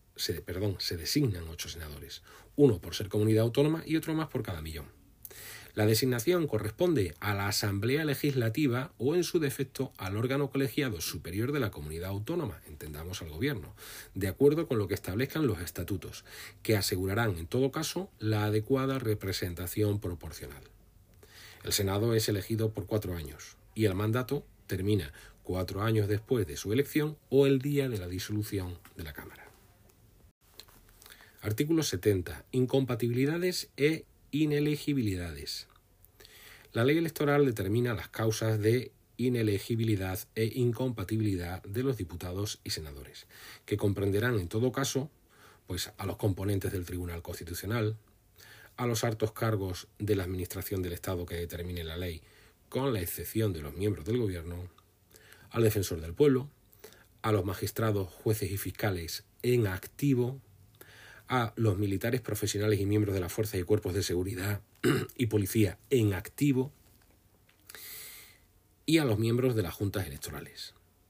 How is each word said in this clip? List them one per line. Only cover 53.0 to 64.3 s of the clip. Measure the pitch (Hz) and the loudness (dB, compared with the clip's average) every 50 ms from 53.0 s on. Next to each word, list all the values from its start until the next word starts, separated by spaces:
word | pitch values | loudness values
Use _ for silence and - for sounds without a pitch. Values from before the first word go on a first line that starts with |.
| 87 87 - - - - - 110 110 107 90 | -2 -4 -6 -8 -10 -6 -2 0 0 0 0
de | 80 | -2
los | 76 73 69 | -6 -8 -4
miembros | 82 98 107 101 - 76 | -2 0 0 0 -2 -2
del | 90 113 123 | -2 0 0
Gobierno, | 117 101 92 85 80 85 87 87 90 92 - - _ _ _ _ _ _ - - - - - - - - | 0 -2 -2 -4 -6 -8 -8 -10 -10 -12 -16 -20 _ _ _ _ _ _ -20 -20 -20 -20 -20 -20 -20 -6
al | - 117 113 | 0 4 4
Defensor | 110 - 104 95 - 87 80 | 4 4 2 0 0 -2 -4
del | 78 82 82 | -6 -6 2
Pueblo, | - 147 147 131 127 135 147 - _ _ _ - - - - - - - _ _ _ | 6 6 6 6 6 2 -2 -10 _ _ _ -20 -20 -20 -20 -20 -20 -20 _ _ _
a | - 110 | 0 2
los | 107 101 90 | 2 2 2
magistrados, | 98 98 - - 101 - - 113 110 104 101 95 92 | 0 -2 -4 -4 -4 -2 0 0 2 2 2 0 -2
jueces | - - - 117 107 107 104 87 | -6 -2 0 0 0 2 0 -2
y | 98 98 | -4 -4
fiscales | - 95 - - - 104 95 87 82 80 - - - _ _ - | -6 -6 -6 -2 -2 -2 -2 -2 -4 -6 -8 -10 -10 _ _ -4
en | - 123 123 123 113 101 | 2 4 4 4 4 2
activo, | 92 87 - - - - - 143 135 123 123 123 135 135 - - - - - - _ _ - - - - - - - - - - | 0 -4 -6 -10 -6 0 2 4 4 4 2 0 -2 -8 -12 -20 -20 -20 -20 -20 _ _ -20 -20 -20 -20 -20 -20 -20 -20 -6 0
a | 127 127 117 110 - - | 0 2 2 0 0 2
los | 117 107 98 92 | 2 2 4 2
militares | 104 101 98 95 - 117 123 131 | 2 0 0 0 0 0 0 0
profesionales | - - 107 - - 98 - 101 104 107 107 95 | -2 -4 -4 -2 -2 -2 0 0 2 2 2 2
y | 98 | 2
miembros | 98 104 104 104 98 95 | 2 4 4 2 2 0
de | 98 | 0
las | 90 85 - | -2 -2 -2
fuerzas | - 107 104 - 92 | -2 -2 -2 -2 -2
y | 87 | 0
cuerpos | - 107 107 - 98 90 | 2 2 2 2 0 -2
de | 101 | 0
seguridad | 90 - 90 87 92 95 | 0 0 0 0 -2 -2